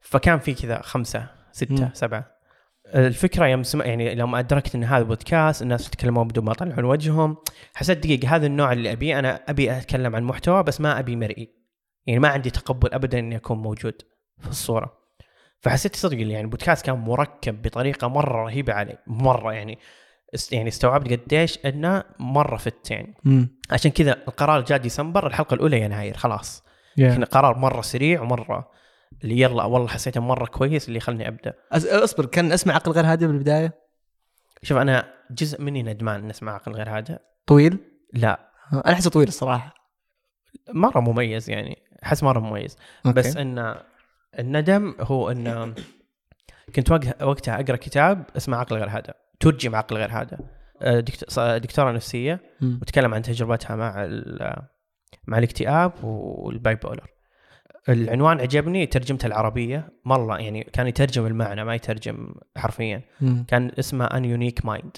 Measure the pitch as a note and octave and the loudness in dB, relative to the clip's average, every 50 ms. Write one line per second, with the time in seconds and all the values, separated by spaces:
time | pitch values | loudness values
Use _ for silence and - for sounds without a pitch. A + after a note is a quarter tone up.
0 | _ - - F3 - F3+ E3+ D3+ - D3+ C3 - - A#2 A2+ A2 G#2+ - - B2+ | _ 0 0 2 4 4 4 4 0 -4 -6 -6 -6 -6 -6 -6 -8 -6 -6 -6
1 | A#2 - - A2+ A#2 - - _ _ _ _ - B2+ A#2+ C3+ C3+ B2+ B2 - - | -4 -4 -6 -8 -8 -10 -18 _ _ _ _ -8 -4 -2 0 0 0 -2 -2 -4
2 | B2 A2+ A2+ G#2+ A#2+ _ _ _ _ _ _ _ _ _ _ _ _ - - C#3 | -4 -4 -4 -8 -10 _ _ _ _ _ _ _ _ _ _ _ _ 0 4 4
3 | C3 B2+ A#2+ - - F#3 - F#3 E3+ C3+ C3 B2+ B2 - - D3+ - B2 A#2 A#2 | 4 4 4 2 0 0 4 4 4 4 4 2 0 -2 -2 -2 -2 -2 -2 0
4 | A#2 A#2 A2 A#2+ A#2+ B2 B2 B2 B2 A#2 C#3+ C#3+ - - - B2 A#2 A#2+ C#3 B2+ | -2 -2 0 0 -2 0 0 -2 0 2 0 0 0 -2 -4 -2 0 2 2 2
5 | A#2 A2+ A2+ - - - E3+ E3 D#3 D#3 D3 - A#2+ B2 A#2+ A#2+ - - - - | 2 2 -2 -4 -2 0 2 4 4 4 2 2 0 -2 -2 -2 -2 -8 -6 -2
6 | - B2 A#2+ A#2+ A#2 A2+ A2+ A#2+ A2 A2 A2+ - F3+ F3 - - A#2+ B2 C3+ D#3 | 0 2 2 2 0 2 0 -2 0 0 -2 -2 -4 -4 -2 -2 2 2 2 2
7 | D3+ D#3 D#3 D#3+ D#3 D#3 D#3 - _ - - - - _ _ - - F3+ F#3 D3+ | 2 2 2 4 2 2 0 -4 _ -12 -12 -12 -20 _ _ -4 0 0 0 2
8 | D3+ D#3 D3 B2 C3 B2+ D#3+ E3 D3+ C#3+ C#3+ C#3+ C#3+ C3 B2 A#2+ A2+ G#2 A2+ A2+ | 4 2 2 2 4 2 4 4 4 2 2 2 2 2 2 0 0 -2 -2 -2
9 | C#3 D#3 D3 C#3 C3 C3 - - - - D3 C#3 C#3 A2+ B2+ C3 B2 - - B2+ | -2 0 0 2 0 0 -2 -4 -6 -4 0 2 2 2 0 -4 -4 -4 -2 -2
10 | B2+ A#2+ A2+ A2+ A#2+ B2 B2+ - - E3+ F3+ G3 F#3 D3+ C#3 - D3+ D3+ C3+ A#2 | 0 0 -2 -2 -2 -2 -4 -2 0 2 2 4 2 0 -2 0 0 0 0 -2
11 | C3 B2 A#2+ A#2 A2 G#2 G#2 - A2+ _ _ _ _ _ _ _ _ _ _ _ | -2 -4 -4 -4 -4 -6 -6 -10 -14 _ _ _ _ _ _ _ _ _ _ _
12 | _ - A#2 A#2+ - D3+ C#3 C#3 B2 B2 - - - - B2+ B2 B2+ B2 - C3 | _ 0 2 4 4 4 2 0 -4 -2 -4 -4 -4 -4 2 2 2 2 2 -2
13 | C3+ B2+ B2 A#2+ A#2 A#2 A#2 A2 - - A#2+ A2 A2 A2 G#2 G2+ - A2+ - - | -2 -2 -2 -4 -4 -4 -6 -8 -4 -4 -4 -4 -2 -6 -6 -6 -8 -10 -10 -10
14 | - _ _ _ _ _ _ _ - - - - - - A#2 A2+ - - _ _ | -20 _ _ _ _ _ _ _ -12 -10 -8 -6 -4 -2 -2 -2 -2 -6 _ _
15 | _ _ _ _ - _ _ _ _ _ _ _ - B2 B2+ C3+ - G3+ - - | _ _ _ _ -20 _ _ _ _ _ _ _ 0 0 0 2 0 -2 -4 -2
16 | - F3+ C#3+ A2+ A2 G#2+ G#2+ G#2+ G#2+ A2 A2 - - F3 E3 - - C#3 C3 B2 | -2 -2 -2 -2 -2 -4 -4 -6 -6 -6 -8 -4 0 0 0 0 0 -4 -4 -2
17 | A2+ A2+ A#2+ C3+ D3 - - - - B2+ G#2 G#2+ A#2 A2+ - A#2 B2+ C#3 C3+ - | -2 -2 0 0 -2 -4 -6 -8 -8 -8 -8 -4 -6 -6 -4 -2 -2 -2 -2 -2
18 | B2+ B2 C3 C#3+ C#3 C3+ B2 A2+ A2+ A2+ A2+ C#3 C#3 A#2 G#2 G#2 G#2 G2+ - - | -4 0 2 2 2 2 0 -2 -2 -2 -4 -4 -2 -2 -2 -2 -4 -6 -10 -16
19 | _ - A2+ A2+ C3 C3 B2+ A#2 G#2+ A2 A2 A2 G#2 A2 A2 - _ - - _ | _ -8 -4 2 4 4 4 4 0 -4 -6 -6 -8 -10 -14 -14 _ -20 -20 _
20 | _ _ _ _ _ _ - A2+ - - C3 A#2 A2 A#2 - - - B2 C3 D3 | _ _ _ _ _ _ -10 -10 -6 -4 -4 -2 -2 -4 -2 2 2 4 4 2
21 | C#3 A#2+ A#2+ A#2+ - - D3+ D#3 E3+ E3 - - - C#3 C3+ D3 D#3 F3 G3 G3 | 2 0 -2 -2 0 0 2 2 2 2 -2 -4 -6 -6 -4 -2 0 0 0 0
22 | - - _ - B2+ B2+ C3+ D3 D3 - A#2 G#2+ - A#2 - _ - - A2 G#2 | -2 -8 _ -8 -6 0 2 2 2 2 -2 -4 -4 -6 -6 _ -10 -8 -8 -8
23 | - G#3+ - _ - C#3 C3+ C3 B2 B2 _ _ - - - B2 - D3+ - - | -8 -14 -16 _ 4 6 6 6 6 2 _ _ -6 -2 -2 2 2 2 4 4
24 | D#3+ C#3+ B2 - - - - - C#3+ D3 D3+ C#3+ A#2+ - C#3+ C3+ A#2+ A#2+ - - | 2 2 2 0 -4 -14 -4 0 2 4 4 2 2 2 0 0 0 -2 -4 -4
25 | D3 D#3+ E3+ G3 F#3 C#3+ B2 - C3 - C3 - - D#3+ C#3+ A#2 G#2+ G#2 G2+ G#2 | -6 0 0 0 0 0 -2 -2 0 0 0 2 2 2 4 2 0 0 -4 -4
26 | G#2 G2+ F#2+ - - A#2+ G#2+ G2+ - - - - _ _ _ _ _ _ _ C#3+ | -6 -8 -6 -4 -2 -2 -2 -2 -8 -12 -16 -16 _ _ _ _ _ _ _ 6
27 | C3 B2+ B2 B2 A#2+ - - C3+ C#3 C3+ A#2 B2+ C3+ C3 B2+ A#2+ A2 - - B2 | 6 6 6 4 0 4 4 6 6 6 4 4 0 0 0 0 -6 -6 -4 0
28 | C#3 D#3 F3 D#3 A#2 A#2+ B2 A#2 A2+ - - - - _ _ _ _ _ _ _ | 2 2 2 0 0 -2 -2 -4 -2 -6 -6 -8 -8 _ _ _ _ _ _ _
29 | _ _ - - - G#2+ A#2 B2 C3 B2 B2 A#2 - A2+ B2 B2+ B2 A2+ - A#2 | _ _ -16 -10 -6 -2 2 4 4 4 4 0 0 2 2 0 0 0 -4 -6
30 | - C3 A#2+ A#2 A#2 B2 B2+ B2 B2 - - - C3 C#3 D#3 D3 - - A2+ A2+ | -6 -4 -4 -2 -2 0 -2 -2 -2 -6 -2 -2 0 0 0 -2 -2 -4 -8 -6
31 | - - A#2+ A2 A2 A#2 A2+ A2+ - A2 - _ _ _ - D#3+ D#3+ - F#3+ G#3 | -4 -4 -4 -4 -6 -8 -10 -8 -10 -12 -12 _ _ _ 0 0 2 2 4 4
32 | A3 G#3+ - - C#3 B2 - F3 E3+ D#3+ E3 F#3 - F#3 C#3+ D#3+ - E3+ D#3 E3+ | 4 2 2 -2 -2 0 2 2 2 4 2 2 2 4 2 2 2 2 2 4
33 | D#3+ D#3+ E3 D#3+ E3+ D#3+ D3 C#3+ C#3 D3 D3 D#3 D#3+ E3 D#3+ _ _ _ _ _ | 4 4 4 4 2 2 2 2 2 2 2 2 2 -2 -4 _ _ _ _ _
34 | _ _ _ _ _ _ _ _ _ _ _ _ - - C#3 B2+ C3+ C#3 C3 B2 | _ _ _ _ _ _ _ _ _ _ _ _ -2 2 4 4 6 4 4 2
35 | - - - _ _ _ B2+ - D#3+ D3+ D3 - C#3+ C#3+ C#3+ C3+ A#2 A2 G#2+ G#2 | 0 -4 -16 _ _ _ -4 -4 -4 -4 -4 -6 -6 -4 -4 -4 -4 -6 -6 -4
36 | A2+ A2 G#2 G#2 G#2 G#2+ G#2+ - A2 G#2+ G#2 G2 - - G#2+ A2 G#2+ A2 G#2+ G#2+ | -4 -4 -4 -6 -8 -10 -12 -10 -10 -10 -10 -10 -10 -10 -8 -8 -8 -6 -6 -6
37 | A2 D#3+ - - _ _ _ _ _ - D3 C#3+ D3 E3 F3+ G3 - - _ _ | -6 -8 -12 -14 _ _ _ _ _ 8 8 10 10 8 4 0 -8 -16 _ _
38 | _ _ - A#2+ A2 A2 F#2+ - _ _ _ _ - - C#3+ C3+ - - F3 F3+ | _ _ -2 0 0 0 0 -2 _ _ _ _ -6 -4 -4 0 4 4 4 4
39 | F3 F3 - D3+ D3 - - - C3+ C3 B2+ A#2+ B2 D3 _ _ _ _ _ _ | 2 2 4 4 4 4 2 -6 -2 -2 -2 -2 -4 -10 _ _ _ _ _ _
40 | _ _ _ _ _ _ _ _ _ _ _ - _ - - D#3 F#3+ B3+ C4 B2+ | _ _ _ _ _ _ _ _ _ _ _ -20 _ -8 0 0 0 2 2 2
41 | A#2+ A#2 A2+ B2 B2 A2+ A2 A2 G#2+ - G#2+ G#2+ G#2 - - _ _ _ _ _ | 2 2 2 0 -2 -2 -4 -6 -6 -6 -8 -8 -8 -10 -14 _ _ _ _ _
42 | - - D3+ - D3+ C3+ B2+ A#2 A2 A2 G#2+ G#2 - - - _ - - - _ | -4 -2 -2 2 2 2 2 2 0 -2 -6 -8 -8 -10 -14 _ -20 -20 -20 _
43 | - B2+ A#2+ B2+ B2 B2+ D3+ D3 C#3 C3 B2+ B2 A#2 A2+ G#2+ - - _ _ _ | 0 2 4 4 2 2 -2 -2 -4 -4 -4 -6 -6 -6 -8 -10 -16 _ _ _
44 | _ _ _ _ _ _ _ - A#2+ B2+ C#3+ D3+ D3+ F3 G3 G3+ G#3 F#3 - - | _ _ _ _ _ _ _ -8 -6 -2 -2 0 4 4 4 2 2 -2 -6 -6
45 | B2+ A2+ C3+ C3 A2 G2 B2 B2 A#2 A#2+ A#2 A#2 A2+ A2+ A2+ - - - _ _ | -4 -2 0 0 0 -2 -4 -4 -4 -6 -6 -6 -8 -8 -10 -12 -16 -18 _ _
46 | _ _ _ _ _ _ _ _ _ - _ _ _ - - C#3 B2+ - E3 D#3+ | _ _ _ _ _ _ _ _ _ -20 _ _ _ -4 -2 0 4 4 4 4
47 | C3+ B2 - - C#3+ C3+ C#3 - - B2 A2+ G2+ C#3 C3 B2 A#2+ - C3+ - C#3+ | 2 -2 -4 -2 -2 -2 -2 -2 -2 -4 -4 -2 -2 -2 -2 -4 -4 -2 2 4
48 | D3 F3+ G3+ F#3 D3 - _ C#3 - C#3 B2 A#2 B2+ - A#2 A2 G#2 G2 G#2+ A2+ | 4 4 4 0 -4 -8 _ -6 -4 -2 -4 -4 -2 -4 -4 -4 -4 -4 -6 -8
49 | - - - _ _ _ _ _ - D#3+ D3 B2+ - A#2 A2 A2 G#2+ - A2+ G#2+ | -10 -10 -20 _ _ _ _ _ 4 4 4 4 -4 -2 -2 -2 -4 -4 -4 -4
50 | A2 G#2+ A2+ A2+ A#2+ - - - - - - - - _ _ _ - B2+ A#2+ A#2+ | -4 -4 -4 -8 -8 -8 -12 -14 -16 -18 -18 -20 -20 _ _ _ 0 2 2 2
51 | A#2 A#2 - - - - - B2 A#2 A#2+ A#2 A#2 A#2 A#2+ - D3+ C#3 C3 A#2 A#2 | 0 -2 -8 -10 -12 -6 -2 0 0 0 0 0 -4 -2 0 2 2 2 0 -2
52 | - - - A#2+ B2 C#3+ E3+ F3+ - - _ _ C#3 B2+ B2 B2 - - - C#3+ | -6 -6 -6 -4 -4 -4 -4 -6 -10 -20 _ _ -2 -2 -2 -4 -6 0 2 2
53 | C3 A#2+ A2 A2 A2+ A#2+ A#2 A#2 A#2 A2+ A#2 A2 - - A2 A2 A2+ A2+ G2 G2+ | 4 4 0 -2 -4 -4 -4 -4 -2 -2 -2 -4 -4 -8 -6 -6 -6 -6 -4 -6
54 | G2+ F2 - A2 - - - - - - - - C3+ _ _ _ _ _ _ _ | -6 -6 -6 -8 -10 -10 -10 -8 -8 -8 -8 -10 -12 _ _ _ _ _ _ _
55 | _ _ - _ - - A2 A2+ A#2 A2+ - - A#2 A2 D3 E3 F3 F3+ E3+ - | _ _ -20 _ -8 -2 2 2 2 0 0 -4 -2 0 2 2 2 0 -2 -6
56 | A#2+ A2+ A2 G#2 F#2+ G2 - - F#2+ - A#2 A2+ B2 A2 A2 A2 - - - - | -8 -8 -8 -8 -8 -10 -10 -10 -8 -8 -8 -2 -2 -2 -2 -2 -6 -10 -10 -12
57 | - - _ _ _ _ _ _ _ _ _ _ _ _ _ - _ - B2 A#2 | -14 -20 _ _ _ _ _ _ _ _ _ _ _ _ _ -8 _ 2 2 2
58 | A2+ A2+ A#2 B2+ D3 D#3+ E3 D3 B2+ B2+ C3+ D3 D3 E3 F3+ F#3+ E3 - - C3 | 2 0 2 4 4 4 4 4 0 0 0 0 0 0 0 0 0 0 0 -2
59 | B2 B2+ C3+ C3 - A#2 G#2 A2 G#2+ A2 A2 A#2+ A#2 A#2 C3 D3+ D#3 - _ _ | 0 -2 -4 -2 -2 -2 -2 0 -2 0 -2 -2 -4 -4 -4 -6 -8 -10 _ _
60 | _ B2+ C3 C3 A#2 A2 G#2 - A2 G#2+ G#2+ A2 A2 - - - B2+ B2 A#2 - | _ 0 2 2 2 -2 -4 -4 -6 -8 -8 -8 -10 -4 -2 -2 0 0 2 2
61 | C#3 C3+ A#2+ B2+ A2+ A2+ A2+ A2+ A#2 G2+ G2+ G#2 G#2+ A2+ A#2 A#2 - - A2 G#2+ | 2 2 2 0 0 0 0 -2 -2 -4 -4 -6 -6 -4 -6 -6 -4 -6 -6 -6
62 | - A2+ A2 G#2+ - - - - - _ _ - C3 A2+ G#2+ - A#2 A2 G#2 A2+ | -6 -10 -10 -10 -12 -14 -16 -20 -20 _ _ -6 -6 -4 -4 -4 -6 -6 -6 -8
63 | B2+ _ _ _ C#3 C3 B2 A#2+ B2 A#2+ B2 B2 B2 B2 - - C3 - - C3 | -10 _ _ _ 0 2 2 0 0 2 2 2 2 0 -4 -4 -4 -4 -2 -4
64 | B2 - - B2+ B2+ A#2+ A#2+ A#2 A#2+ B2 A#2+ - - A2+ G#2 F#2 - - _ | -2 -2 -2 -2 -2 0 -2 0 -2 -2 -2 -2 -4 -4 -6 -6 -10 -14 _